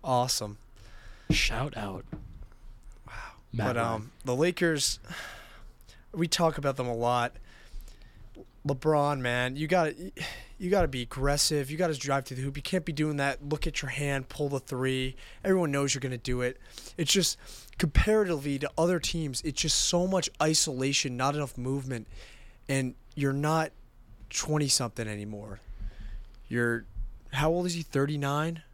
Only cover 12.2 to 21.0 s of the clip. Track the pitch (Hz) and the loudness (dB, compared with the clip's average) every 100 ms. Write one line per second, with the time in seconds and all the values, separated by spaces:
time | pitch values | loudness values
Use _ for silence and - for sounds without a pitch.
12.2 | 131 127 139 139 - 185 170 147 156 147 | 0 -4 -4 -4 -2 -2 0 0 0 2
13.2 | 139 127 143 151 165 143 135 127 143 139 | 0 0 -2 0 0 -2 -6 -2 0 0
14.2 | 127 - 143 139 - 127 131 131 131 - | -2 -4 -2 -2 -4 -2 0 2 -2 -6
15.2 | - - 190 190 160 139 139 135 127 123 | -16 -4 2 4 4 2 2 0 -2 -4
16.2 | - 123 123 - - - - - 160 196 | -2 0 0 -4 -16 -16 -14 -2 2 4
17.2 | 170 - - - - - 165 - - 220 | 4 0 -10 -18 -16 0 4 6 8 6
18.2 | 196 156 143 139 139 - 170 175 - 165 | 4 2 0 -2 -2 2 4 4 0 -2
19.2 | 151 127 160 139 160 - - 175 185 190 | -2 -2 -4 -2 2 2 4 2 4 2
20.2 | - - 160 156 - 127 135 135 | 0 0 2 4 2 2 2 2